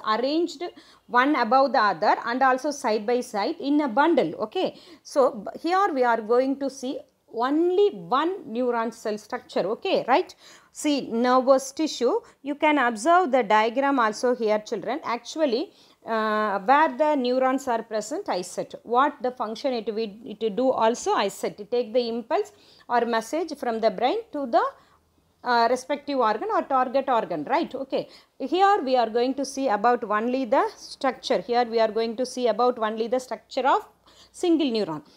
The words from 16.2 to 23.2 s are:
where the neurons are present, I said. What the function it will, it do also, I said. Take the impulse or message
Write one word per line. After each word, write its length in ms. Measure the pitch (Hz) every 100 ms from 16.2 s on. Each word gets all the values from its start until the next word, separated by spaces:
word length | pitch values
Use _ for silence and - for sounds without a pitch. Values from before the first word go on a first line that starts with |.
| 220 214 214 196
where 380 | 190 285 320 247
the 180 | 302 294
neurons 520 | 247 254 262 269 269
are 140 | 226
present, 440 | 220 220 214 320 403
I 140 | 190
said. 320 | 180 - 170 -
What 380 | - 240 294 294
the 100 | 247
function 400 | 247 214 220 277
it 220 | 240 220
will, 180 | 208 220 208 -
it 300 | 214 226 196
do 160 | 262
also, 420 | - 226 247 370
I 140 | 370 202
said. 260 | - 208 170 208
Take 220 | 247 220
the 160 | 247 233
impulse 420 | 233 220 349 427 - _ - -
or 160 | 240 233
message 500 | 226